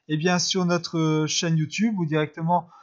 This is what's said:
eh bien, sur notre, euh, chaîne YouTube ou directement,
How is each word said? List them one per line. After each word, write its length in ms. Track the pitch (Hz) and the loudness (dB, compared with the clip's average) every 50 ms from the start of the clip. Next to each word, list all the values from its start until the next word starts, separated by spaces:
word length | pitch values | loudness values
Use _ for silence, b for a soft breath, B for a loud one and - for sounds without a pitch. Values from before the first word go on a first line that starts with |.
| b b | b b
eh 80 | 156 | -2
bien, 220 | 151 156 180 180 175 | 0 2 2 2 2
sur 260 | - - - 190 180 | 0 0 -2 0 0
notre, 340 | 175 175 170 170 - - 165 | 0 0 0 -2 -2 -2 0
euh, 280 | 160 156 156 156 156 | 2 2 2 2 0
chaîne 300 | 151 - - 180 165 165 | 0 -2 -2 0 0 0
YouTube 380 | 156 156 147 - - 214 233 214 185 | 0 0 -2 -2 -2 -2 0 0 -2
ou 80 | 170 | -2
directement, 600 | 147 156 151 156 151 - 170 160 165 175 170 170 b b b | 0 0 0 -2 -2 -4 -4 -2 0 0 0 -2 b b b